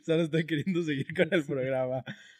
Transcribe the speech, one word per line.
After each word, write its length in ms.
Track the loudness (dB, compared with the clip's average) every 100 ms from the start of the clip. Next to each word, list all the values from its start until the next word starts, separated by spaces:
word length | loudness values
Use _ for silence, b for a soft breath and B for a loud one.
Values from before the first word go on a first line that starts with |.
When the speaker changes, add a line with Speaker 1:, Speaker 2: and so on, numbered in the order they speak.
| 0
Speaker 1:
Solo 180 | 2
estoy 220 | 2 0 0
queriendo 380 | -2 0 0
seguir 240 | 0 -2 -2 0
con 180 | 2
el 100 | 2
Speaker 2:
Sí. 80 | 0
Speaker 1:
programa. 520 | -2 0 0 0 -4 B B B